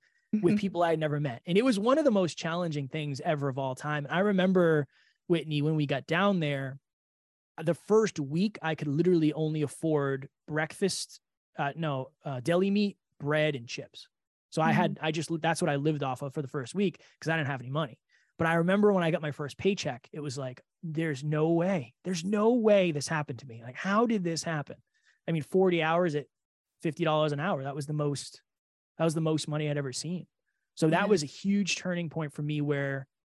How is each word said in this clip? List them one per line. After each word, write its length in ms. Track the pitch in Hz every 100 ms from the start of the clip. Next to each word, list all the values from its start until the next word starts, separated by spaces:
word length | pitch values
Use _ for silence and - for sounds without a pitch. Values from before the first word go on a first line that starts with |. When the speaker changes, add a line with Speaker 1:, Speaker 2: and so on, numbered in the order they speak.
| _ _ _
Speaker 1:
with 100 | 214
Speaker 2:
Mm-hmm. 140 | 180 208
Speaker 1:
people 260 | 196 175
I 60 | 170
had 80 | 160
never 180 | 156 147
met. 220 | 147 117 -
And 100 | 180
it 60 |
was 140 | 262 202
one 200 | 214 277
of 60 |
the 60 | 294
most 240 | 208 175 -
challenging 480 | 165 170 175 147 139
things 320 | 160 147 135
ever 280 | 160 151 143
of 100 | 131
all 160 | 135 127
time. 280 | 147 147
And 80 | 143
I 60 | 165
remember, 640 | 202 196 185 185 170 156 139 _ _ _ -
Whitney, 340 | 170 156 151
when 120 | 147 156
we 100 | 143
got 200 | 139 -
down 320 | 160 202 190
there, 380 | 151 143 135 135 _ _ _ _ _ _ _ -
the 120 | 160
first 440 | 170 - 214 214 -
week 400 | 139 160 214 -
I 120 | 160
could 140 | 160 151
literally 440 | 143 175 175 151
only 300 | 147 156 156
afford 640 | 147 - 160 151 139 135 135 _ -
breakfast, 720 | 151 156 - 196 - - - _ _ _ -
uh, 140 | 143 139
no, 340 | 160 135 131 _
uh, 160 | 151 131
deli 280 | 120 170 196
meat, 280 | 202 202 - _ -
bread, 340 | 139 151 151
and 140 | 139 117
chips. 400 | - - - - _ _ _ _
So 100 | -
I 120 | 160
had, 240 | 147 170 -
Speaker 2:
Mm-hmm. 80 | 156
Speaker 1:
I 60 |
just, 180 | 156 147 165
that's 220 | 165 160
what 60 | 170
I 60 | 143
lived 260 | 147 151
off 200 | 139 127
of 120 | 143
for 80 | 160
the 60 | 135
first 260 | 147 127
week 260 | 180 202 - - -
'cause 80 | 151
I 80 | 165
didn't 100 | 135
have 120 | 135
any 100 | 123
money. 300 | 143 151 110 _ _ _ -
But 120 | 165
I 60 |
remember 380 | 170 170 196 208
when 120 | 190
I 80 | 170
got 100 | 165
my 80 | 151
first 260 | 135 147 -
paycheck, 520 | 190 202 151 123 -
it 60 | -
was 180 | 147 127
like, 240 | 131 127 - _
"There's 400 | 170 156 165 135
no 280 | 147 151 160
way, 440 | 170 175 190 120 _
there's 220 | - 185
no 300 | 175 208 214
way 360 | 247 214 202 180
this 160 | 147 -
happened 320 | 160 147 123
to 80 | 139
me. 160 | 117
Like, 140 | 117 123
how 300 | 185 208 240
did 180 | 220
this 180 | 170 160
happen?" 360 | - 156 143 - _ _ _ _ -
I 20 |
mean, 120 | 165
forty 380 | 139 190 190 170
hours 360 | 156 170 180 147
at 100 | 139 _ _ _ _ _
fifty 220 | 175 147
dollars 260 | 165 156 151
an 80 | 143
hour, 240 | 170 160
that 140 | 135 139
was 100 | 143
the 60 |
most, 500 | 151 147 139 - - _ _ _ _ _ -
that 60 |
was 100 | 165
the 60 | 165
most 260 | 160 156 -
money 240 | 151 151
I'd 80 | 147
ever 140 | 139
seen. 340 | 123 151 180 - _ _ _ _
So 140 | - 160
that 120 | 165
Speaker 2:
Yeah. 40 | 202
Speaker 1:
was 160 | 196
a 40 | 147
huge 500 | - 196 202 190 -
turning 340 | 180 175 170
point 220 | 160 151
for 100 | -
me 180 | 147 151
where 460 | 147 143 139 135 135 _ _